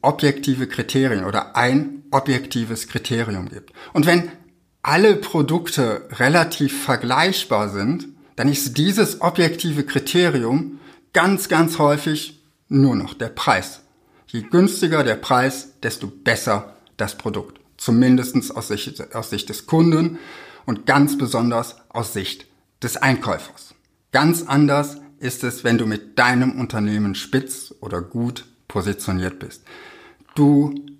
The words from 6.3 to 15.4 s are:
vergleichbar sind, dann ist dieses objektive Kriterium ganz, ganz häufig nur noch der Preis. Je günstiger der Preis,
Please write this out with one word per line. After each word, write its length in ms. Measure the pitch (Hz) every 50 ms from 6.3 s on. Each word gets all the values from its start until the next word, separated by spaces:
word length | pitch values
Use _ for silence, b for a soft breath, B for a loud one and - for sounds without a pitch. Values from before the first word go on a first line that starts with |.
| 160 175 165 165 - - 147 139 - - -
vergleichbar 840 | - 131 117 - 120 127 139 165 190 185 - - - 120 104 107 104
sind, 400 | 101 101 98 117 160 175 - - b b b b b
dann 120 | - - 139
ist 300 | 143 139 - 139 117 147
dieses 420 | 151 190 196 220 202 - - -
objektive 640 | - 175 175 - 170 160 170 - - 170 147 147 139
Kriterium 960 | - - 139 135 - - 175 180 170 147 131 117 113 127 156 165 B B B B B B B B B _
ganz, 360 | 175 170 185 196 185 - -
ganz 280 | 180 160 160 160 160 -
häufig 640 | 151 143 147 147 - 165 156 147 - - - _ _ _ _ _ _ _
nur 280 | - 139 135 135 117
noch 160 | 104 - - -
der 160 | - 120 113
Preis. 520 | - - - - - 190 - - - - _ b b b b b b b b
Je 160 | b - 117 107
günstiger 640 | - - 170 185 196 - - - 160 160 151 139
der 120 | 120 107
Preis, 580 | 107 - - 131 123